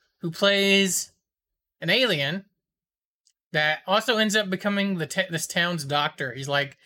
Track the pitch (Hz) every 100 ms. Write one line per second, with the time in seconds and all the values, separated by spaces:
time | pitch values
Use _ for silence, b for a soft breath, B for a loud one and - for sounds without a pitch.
0 | _ _ 175 165 202 202 196 196 196 175
1 | - _ _ _ _ _ _ _ 165 214
2 | 254 160 139 180 - _ _ _ _ _
3 | _ _ _ _ _ 156 151 156 - 202
4 | 220 220 214 208 196 185 208 202 196 185
5 | 151 - 185 165 - - 175 175 139 147
6 | 147 - 135 123 139 143 139 -